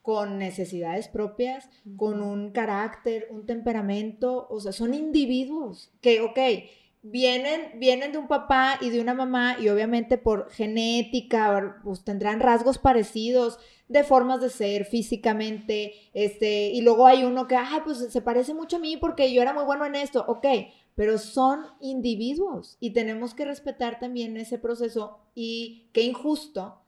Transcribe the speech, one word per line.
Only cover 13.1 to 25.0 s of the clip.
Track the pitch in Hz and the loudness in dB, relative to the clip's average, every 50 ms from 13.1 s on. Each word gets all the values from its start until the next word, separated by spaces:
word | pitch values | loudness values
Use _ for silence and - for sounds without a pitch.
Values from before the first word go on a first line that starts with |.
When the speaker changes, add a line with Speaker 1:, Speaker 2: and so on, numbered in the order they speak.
| - 220 220 233 247 254 240 233 226 - - - _ _ _ _ | -4 -4 -2 2 2 2 2 2 -2 -6 -20 -20 _ _ _ _
Speaker 1:
de | 233 285 285 | 4 4 4
formas | 285 277 254 247 247 262 254 | 8 6 6 6 4 0 0
de | 247 254 | -2 -4
ser | - - 214 202 202 202 202 | -4 -2 -4 -2 -2 -2 -4
físicamente, | 196 - 233 214 - - 208 - 226 214 214 214 220 214 208 214 - 214 208 208 208 - - _ _ _ | -2 -2 -2 -2 -2 -4 -2 0 0 0 0 -2 -6 -6 -10 -6 -4 -4 -4 -4 -6 -10 -16 _ _ _
este, | 196 208 202 208 - 220 214 208 208 208 208 | 0 0 0 0 0 0 0 0 0 0 0
y | 202 247 233 | -2 4 6
luego | 233 233 220 254 | 6 8 10 10
hay | 254 262 269 262 | 10 10 10 6
uno | 247 247 254 254 | 2 0 -2 0
que, | 240 254 | 2 2
"Ay, | 247 247 269 294 311 311 | 0 2 0 -4 -4 -4
pues, | 311 302 240 | -4 -6 -6
se | 247 233 - 247 - | -6 -4 -4 -4 -2
parece | 240 233 247 254 262 302 | 0 0 0 0 0 -4
mucho | 320 330 320 349 | -8 -6 -4 -4
a | 349 | -4
mí | 330 311 320 | -4 -4 -6
porque | 277 - 330 - - 277 262 247 | -4 -4 -4 0 2 2 4 4
yo | 247 240 | 4 4
era | 262 302 | 4 0
muy | 294 285 | -2 -2
bueno | 269 285 294 294 | -2 -2 -2 -2
en | 294 285 | -4 -4
esto", | 285 285 277 - 262 - - | -4 -6 -2 -2 -2 0 0
ok, | 233 233 - 277 269 214 190 - _ _ _ _ _ | -4 0 2 2 2 2 0 -6 _ _ _ _ _
pero | - 208 214 220 214 | -2 0 0 0 -2
son | 214 - - 262 262 262 277 302 311 - - _ | -4 -4 0 2 2 2 2 0 -6 -14 -18 _
individuos | - 269 269 262 240 247 226 202 226 247 277 311 381 392 302 185 175 - - _ | -10 -8 -6 -4 -2 -2 -2 -2 -4 -4 -2 -2 -4 -4 -4 -8 -12 -14 -16 _
y | - 233 | -8 -2
tenemos | 196 240 220 220 220 220 233 240 226 | -2 -2 -2 -2 -4 -6 -8 -10 -6
que | - 294 | -6 -6
respetar | 277 285 277 - 285 247 - 254 233 233 - | -6 -6 -8 -8 -12 -8 -6 -6 -6 -6 -8
también | - 247 247 240 233 226 220 | -10 -8 -6 -6 -8 -8 -8
ese | 220 226 - 247 233 | -10 -10 -8 -10 -8
proceso | - 226 233 226 240 226 226 233 | -6 -6 -4 -4 -4 -4 -4 -6